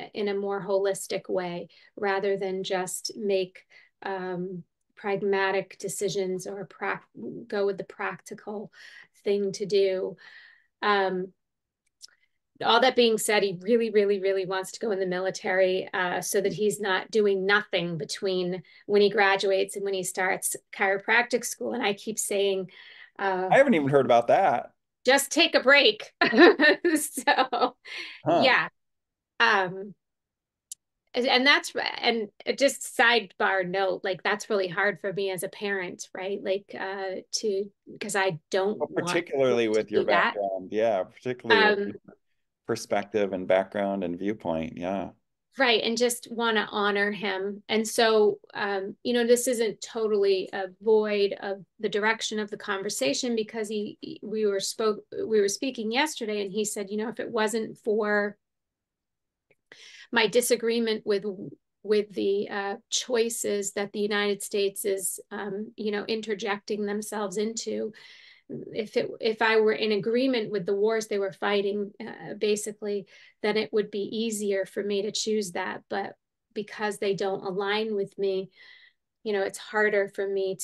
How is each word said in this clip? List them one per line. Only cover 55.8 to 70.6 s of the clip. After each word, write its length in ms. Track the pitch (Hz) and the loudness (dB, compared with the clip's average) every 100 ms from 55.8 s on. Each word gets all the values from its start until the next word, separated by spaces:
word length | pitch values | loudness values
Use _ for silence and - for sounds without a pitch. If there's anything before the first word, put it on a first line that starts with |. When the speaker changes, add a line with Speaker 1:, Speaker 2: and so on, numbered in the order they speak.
| 220 | -2
Speaker 1:
yesterday, 520 | 240 311 - 220 208 | 0 -2 -2 -6 -4
and 100 | 196 | -4
he 120 | 202 | -4
said, 260 | 208 214 190 | -4 -4 -6
you 60 | 208 | -6
know, 120 | 226 | -6
"If 100 | - | -6
it 120 | - | -6
wasn't 460 | 226 214 226 220 - | -2 0 -2 -6 -6
for 580 | - 214 208 208 202 - _ _ _ _ _ _ _ _ _ _ _ _ _ - - - - | -2 0 2 2 0 -6 _ _ _ _ _ _ _ _ _ _ _ _ _ -20 -20 -20 -4
my 160 | 233 214 | 0 2
disagreement 760 | 240 240 233 226 233 226 214 | 2 2 0 2 0 0 -2
with, 200 | - 202 208 190 208 - _ _ | 0 -2 -2 -10 -12 -16 _ _
with 300 | 202 214 208 | 0 0 0
the, 360 | 202 202 202 - | -2 0 0 -2
uh, 280 | 202 196 202 - | -6 -6 -8 -6
choices 840 | - - 240 233 233 214 202 202 | -6 -2 0 0 -2 -4 -2 -4
that 200 | - 202 | -4 -6
the 80 | 214 | -2
United 420 | 208 208 208 202 | -2 0 0 -2
States 420 | - 208 196 196 | -4 -2 -2 -2
is, 340 | 202 190 185 - - | -4 -2 -4 -8 -12
um, 400 | 208 202 196 220 - | -10 -8 -8 -10 -6
you 140 | 214 | -4
know, 140 | 208 - | -4 -4
interjecting 800 | 226 214 196 214 208 - 208 202 | -6 -4 -6 -4 -6 -4 -4 -4
themselves 500 | 208 214 214 202 185 | -4 -6 -6 -4 -4
into, 560 | 214 226 220 214 220 - - - - - - - - | -4 -4 -6 -6 -6 -10 -20 -20 -20 -20 -14 -14 -10
if 240 | - 214 247 | -8 -4 -2
it, 140 | - - | -4 -2
if 220 | 220 220 | -2 2
I 180 | 226 226 | 4 4
were 140 | 214 | 4
in 180 | 214 220 | 2 0
agreement 580 | 208 226 240 269 240 208 | 0 0 0 2 0 -2
with 140 | 208 | -4